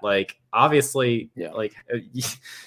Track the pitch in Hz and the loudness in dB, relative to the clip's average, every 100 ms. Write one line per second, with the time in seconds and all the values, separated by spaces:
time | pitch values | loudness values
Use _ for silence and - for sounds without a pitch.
0 | 104 98 98 - _ 110 143 151 135 135 | 0 0 0 -8 _ 2 6 6 2 0
1 | 123 117 113 - 170 - 107 - - 120 | 0 0 -4 -10 -10 -6 -6 -8 -8 -8
2 | 90 123 127 - - - | -8 -8 -8 -8 -16 -20